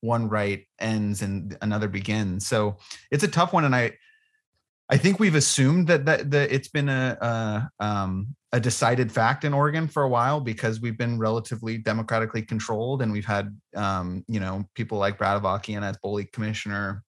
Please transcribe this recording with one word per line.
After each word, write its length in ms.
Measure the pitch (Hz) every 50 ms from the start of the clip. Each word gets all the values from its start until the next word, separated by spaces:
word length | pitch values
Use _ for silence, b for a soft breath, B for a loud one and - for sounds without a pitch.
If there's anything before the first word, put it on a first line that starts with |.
| -
one 260 | 113 117 117 113 110
right 400 | 104 107 104 101 101 95 - _ _ _
ends 420 | - 110 110 110 104 104 104 98
and 380 | - 98 98 98 80 101 - - -
another 260 | 107 104 104 107 104
begins. 580 | 95 98 95 - 107 110 107 98 90 90 95
So 300 | - - 113 107 104 101 B B B B B B B
it's 140 | - 143 147
a 40 | 202
tough 240 | - 165 175 180 185
one. 120 | 175 156
And 100 | 143 131
I, 200 | 123 120 117 - b b b b b b b b b b _ _ _ _ _ _ _ _ _
I 100 | - 139
think 200 | - 185 202 185
we've 160 | 220 202 156
assumed 540 | 156 139 - - - 135 131 156 180 180 156
that, 160 | 175 151 139
that, 260 | 151 160 - - 143
that 220 | 139 147 143 - -
it's 160 | 139 139 -
been 200 | - 151 143 143
a, 300 | 135 131 131 127 120 - - 117 117 113 113 110 107 104 123 147 _ _
a, 40 | 104
um, 440 | 104 104 101 98 95 92 95 98 113 139 _ _ _ -
a 80 | 120
decided 500 | 110 120 117 - - 117 123 123 127 113
fact 320 | 110 120 113 117 135 139 -
in 100 | 151 143
Oregon 360 | 139 143 147 147 160 165 156
for 160 | - 151 143
a 40 | 131
while 300 | 123 120 117 131 147 151
because 420 | 143 117 110 110 - 113 113 110
we've 160 | 113 120 113
been 220 | 113 120 117 120 113
relatively 580 | 110 110 110 117 110 - 123 110 113 110 113
democratically 680 | 113 110 110 107 113 110 110 117 110 110 113 - 117 110
controlled. 600 | - 113 110 107 - 117 107 113 123 135 135 127
And 80 | 110
we've 160 | 104 104 98
had, 320 | 107 107 101 101 101 104 104 _ _ -
um, 500 | 95 104 98 98 92 90 90 90 95 - -
you 100 | 113 107
know, 240 | 95 95 95 98 104 - _
people 220 | - 117 110 113 104
like 200 | 98 98 101 -
Brad 240 | 104 98 101 101 101
Avakian 400 | 95 92 101 - - 107 104 101
as 140 | 98 98 - -
Boley 260 | 101 104 104 101 98
commissioner 720 | - - 110 107 107 104 - 104 101 101 101 98 95 98 -